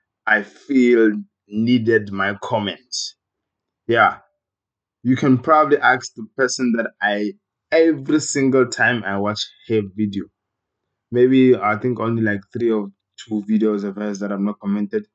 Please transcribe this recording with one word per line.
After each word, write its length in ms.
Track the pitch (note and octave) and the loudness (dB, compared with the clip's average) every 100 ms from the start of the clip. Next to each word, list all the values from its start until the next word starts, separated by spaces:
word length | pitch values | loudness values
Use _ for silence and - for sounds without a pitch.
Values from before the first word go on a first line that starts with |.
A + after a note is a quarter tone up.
| _ _ - | _ _ -2
I 160 | G#2+ | -2
feel 720 | G2+ - - C3+ B2 A#2+ A2 G#2+ G2+ _ _ | -2 -12 -2 2 4 6 4 0 -8 _ _
needed 640 | G#2 A#2 B2 A2 A2+ G2+ | -4 0 0 2 -2 -4
my 240 | G2 G2 G2+ | -6 -6 -6
comment. 540 | - A2+ G2+ E2+ _ - - - _ _ _ _ _ _ - | -6 -4 -4 -8 _ -12 -12 -16 _ _ _ _ _ _ -2
Yeah. 320 | A#2 G2 - _ _ _ _ _ _ _ _ | 2 2 0 _ _ _ _ _ _ _ _
You 140 | A#2+ B2+ | -2 0
can 220 | C#3+ B2+ | 2 2
probably 400 | C#3+ D#3 D3+ C#3 | 4 2 4 2
ask 360 | B2 B2+ - | 2 0 -4
the 120 | - A2 - | -16 -12 -4
person 360 | C3 - B2 A2+ | -2 -2 -2 -2
that 160 | A2 - | -4 -6
I, 300 | G2+ G#2 G#2 F#2+ _ _ _ | -4 -2 -4 -8 _ _ _
every 480 | D#3+ E3 D3 C3+ D3+ | 2 4 2 0 -2
single 460 | D3 C#3+ C3+ C3 B2 | -2 0 2 2 2
time 360 | - A#2 A#2+ | 0 -2 -2
I 140 | F#2+ G2 | -4 -4
watch 260 | G2+ G#2+ - _ - | -4 -4 -8 _ -4
her 140 | A2 G2+ | -4 -2
video. 320 | F#2 G#2 G2 E2 _ _ _ _ _ _ _ _ | -4 -4 -4 -10 _ _ _ _ _ _ _ _
Maybe 460 | A#2+ B2+ C3 B2+ A2 | 2 4 6 6 4
I 200 | G2+ G#2+ | 2 -2
think 240 | B2+ A2+ | -4 -4
only, 220 | A2 A2+ | -2 -2
like, 180 | G#2+ G2+ G2 | -2 -2 -6
three 180 | A#2 A#2 | -4 -2
or 200 | G#2+ G2 - _ - | -2 -4 -12 _ -20
two 240 | - G#2+ | -8 -6
videos 420 | G#2 G#2+ G#2+ G#2 | -2 0 0 -2
of 120 | G2+ G2 | -4 -8
hers 240 | G#2 G2+ | -8 -6
that 120 | G2+ | -6
I've 80 | G2 | -4
not 200 | G2+ G#2 | -4 -4
commented. 460 | G2+ G2+ G2+ A2 G#2 | -4 -4 -4 -6 -8